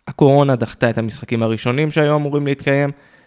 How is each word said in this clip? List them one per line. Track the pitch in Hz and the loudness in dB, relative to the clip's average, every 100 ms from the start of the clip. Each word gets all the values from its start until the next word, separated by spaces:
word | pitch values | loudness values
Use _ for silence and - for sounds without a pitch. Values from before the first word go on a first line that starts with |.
| - | -12
הקורונה | - 143 139 139 123 | 2 4 6 4 0
דחתה | 117 - 120 | -4 -2 -2
את | 113 | 0
המשחקים | 110 - - 113 | -4 -8 -6 -2
הראשונים | 113 110 123 131 156 | -2 -2 -2 -2 -2
שהיו | 156 147 151 | 0 0 0
אמורים | 147 147 143 | 0 -2 -2
להתקיים. | 139 139 139 143 - _ _ | -2 0 0 0 -6 _ _